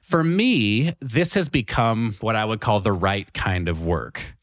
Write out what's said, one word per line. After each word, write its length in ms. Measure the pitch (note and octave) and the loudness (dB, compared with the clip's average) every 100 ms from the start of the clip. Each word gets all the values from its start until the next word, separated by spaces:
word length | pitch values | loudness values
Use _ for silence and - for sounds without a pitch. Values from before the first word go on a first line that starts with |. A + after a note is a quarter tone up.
for 240 | - E3 | -2 2
me, 720 | D#3+ F#3 B3 F#3+ G#2 A2 D#3+ - | 2 2 2 4 2 2 0 -4
this 340 | C3+ B2 E3+ | -2 0 0
has 140 | G3+ D3+ | 0 0
become 640 | C#3 A2+ - A#2 A2+ A2+ G2 | -2 -2 0 2 2 -2 -2
what 140 | A2 | -2
I 80 | A2 | 0
would 160 | G#2+ A2 | 0 -2
call 180 | - G#2 | 2 2
the 120 | G#2+ | 2
right 380 | F#2+ F#2+ G2+ - | 2 0 0 -4
kind 340 | - G2 F#2 E2+ | -6 -2 -2 -2
of 140 | E2 | -4
work. 380 | E2 E2 A#1 - - - | -2 -2 -4 -12 -14 -8